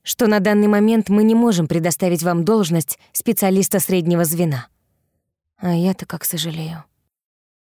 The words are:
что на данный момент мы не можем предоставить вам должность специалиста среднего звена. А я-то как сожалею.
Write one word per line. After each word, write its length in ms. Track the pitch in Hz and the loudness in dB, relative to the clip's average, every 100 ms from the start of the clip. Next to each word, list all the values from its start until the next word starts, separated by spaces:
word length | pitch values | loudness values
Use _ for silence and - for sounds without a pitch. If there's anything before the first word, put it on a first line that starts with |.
что 260 | - - 226 | -12 -2 2
на 120 | 214 | 2
данный 300 | 190 208 208 | 2 2 2
момент 400 | 208 220 226 196 | 2 2 2 2
мы 140 | 208 | 2
не 120 | 220 226 | 4 4
можем 320 | 233 175 156 | 2 2 0
предоставить 560 | 165 170 - 185 170 | 0 -2 -2 -2 0
вам 220 | 170 170 165 | 0 -2 2
должность 520 | 226 170 170 - - _ | 0 2 0 -2 -10 _
специалиста 680 | - - 214 190 190 185 196 | -8 -4 0 0 0 0 -2
среднего 420 | - 185 165 170 | 0 -2 0 0
звена. 440 | 170 170 170 135 - _ _ _ _ _ _ _ _ _ | 0 0 -2 -2 -8 _ _ _ _ _ _ _ _ _
А 160 | 180 | -2
я-то 320 | 170 180 185 - | 0 0 -2 -8
как 180 | 170 | -10
сожалею. 640 | - 165 165 160 160 165 - _ _ _ _ _ _ _ _ _ | -8 -6 -8 -8 -10 -12 -18 _ _ _ _ _ _ _ _ _